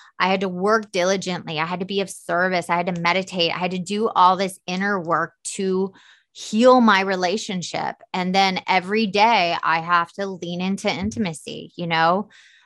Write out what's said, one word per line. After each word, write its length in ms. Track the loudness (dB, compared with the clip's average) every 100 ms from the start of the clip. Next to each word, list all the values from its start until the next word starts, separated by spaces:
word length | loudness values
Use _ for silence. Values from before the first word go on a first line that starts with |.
| -20 -2
I 100 | 0
had 120 | 2
to 60 | 0
work 440 | -2 2 2 0
diligently. 680 | 0 0 0 -2 -8 -6 -6
I 60 |
had 160 | -4 -4
to 60 | -4
be 140 | -4
of 100 | -4
service. 580 | -8 -4 0 0 0 0
I 60 | -2
had 180 | -2
to 60 | -2
meditate. 520 | 0 0 -2 -2 -2
I 60 | 0
had 120 | -4
to 60 | -4
do 300 | -4 -2 0
all 280 | 4 4 4
this 220 | -2 -6 -8
inner 340 | -4 -2 -2
work 320 | 0 -2 -2 -8 -12 -6
to 360 | -2 -2 -4 -8 _ _ _
heal 480 | -18 -6 4 6 8
my 200 | 6 4
relationship. 960 | 2 0 0 -2 -4 -8 -6 -6 -6 -8 -8
And 200 | -4 0
then 260 | 2 2 0 0
every 400 | 0 2 0 0
day 500 | 4 4 4 2 0
I 180 | 0 -2
have 320 | 2 0 0
to 120 | -4 -8
lean 340 | -6 -8 -4
into 300 | -2 -2 -2
intimacy, 840 | -2 -4 -4 -6 -6 -12 -14 -14 -8
you 100 | -2
know? 420 | 2 4 2 -2 -14 -20 _